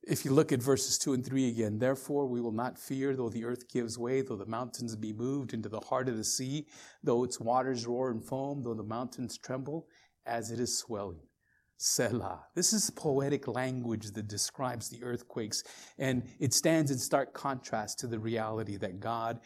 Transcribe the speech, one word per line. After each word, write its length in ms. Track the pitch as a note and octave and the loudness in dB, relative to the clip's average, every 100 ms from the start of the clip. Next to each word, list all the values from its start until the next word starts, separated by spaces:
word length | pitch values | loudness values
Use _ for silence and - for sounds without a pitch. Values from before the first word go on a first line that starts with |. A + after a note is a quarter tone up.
If 220 | - D3 C#3+ | 0 0 6
you 60 | |
look 200 | C3+ D3+ | 6 6
at 100 | C#3 | 4
verses 380 | B2+ C3 - - | 4 4 4 0
two 140 | - | 2
and 120 | C3 B2+ | 2 2
three 220 | C3+ B2+ | 2 2
again, 320 | A2+ G#2+ G#2+ | 2 0 2
"Therefore 480 | B2+ C3+ - C#3+ C#3 | 2 2 0 0 2
we 140 | A#2+ | 0
will 100 | A#2+ | 0
not 260 | A2 B2 - | 0 -2 -4
fear, 380 | - C3+ C#3 C3+ | -6 -2 0 2
though 140 | A#2 | 0
the 160 | G#2+ A#2 | -2 -4
earth 240 | B2 - | -4 -2
gives 280 | B2+ A#2 A#2 | -2 -2 -2
way, 240 | A#2+ C3+ | 0 0
though 140 | C3 G#2+ | 0 -4
the 100 | G2+ | -4
mountains 500 | A2+ B2 - A#2+ A2 | -4 -4 -6 -6 -4
be 180 | G#2+ | -4
moved 400 | G#2+ A#2+ C#3 B2 | -2 -2 -2 -2
into 160 | A#2 A2 | -4 -4
the 100 | G#2+ | -6
heart 300 | - C3 C3 | -2 0 0
of 80 | A2 | 0
the 60 | |
sea, 440 | G#2+ - C3 D3 D3 - - - | 0 -2 -2 -4 -6 -14 -20 -4
though 220 | - A#2+ | 2 4
its 160 | B2 - | 4 0
waters 480 | A2+ B2+ C3 B2+ A2+ | 2 2 4 0 0
roar 240 | A#2+ C3 | 0 0
and 120 | A2+ | -2
foam, 380 | - C3 C#3 C#3+ | -4 -4 -2 -4
though 140 | A#2+ A2 | -4 -4
the 80 | |
mountains 540 | G#2 A2+ B2 - A#2+ - | -4 -4 -4 -6 -8 -8
tremble 500 | - C3 C3+ D#3+ - _ _ _ - | -6 -4 -2 -6 -8 _ _ _ -4
as 260 | A#2 G#2+ | -4 -2
it 80 | A2+ | -2
is 180 | A#2 - | 0 -2
swelling." 500 | - G#2+ G2+ E2+ - _ _ _ _ _ - | -2 -4 -4 -8 -16 _ _ _ _ _ 0
Selah. 600 | - A#2+ A2+ G2 F2+ - - | 4 4 2 -2 -6 -6 0
This 160 | F3 | 4
is 180 | A3 - | 4 2
poetic 560 | - D#3+ C3+ C#3 C#3+ C3+ | 0 2 4 4 2 0
language 680 | A#2 C3 B2+ A#2+ A2 A2 | 0 0 0 0 -2 -2
that 180 | G#2+ G#2 | -6 -6
describes 580 | G#2 - - B2+ A#2+ - | -2 -2 -2 -4 -2 -8
the 160 | A#2+ | -8
earthquakes, 640 | B2 A#2+ - - G#2+ - - - - - | -4 -4 -4 -6 -2 -4 -6 -14 -18 -2
and 260 | C3 B2+ A#2+ - | 0 0 -2 -2
it 140 | C#3+ | 2
stands 380 | - E3 D#3+ D3+ | 4 6 6 4
in 60 | C3 | 2
stark 360 | - C#3+ C3+ | 2 2 2
contrast 680 | - C#3 B2+ - A2 G#2+ - | -2 -2 -2 -2 -2 -2 -4
to 80 | B2 | -4
the 120 | A2+ | -2
reality 580 | A2 A2+ A2 A2 G#2 G2+ | 0 0 0 -2 -2 -4
that 240 | G#2 F#2 | -4 -4
God 400 | A2 A#2 A2+ B2 | -4 -2 -2 -4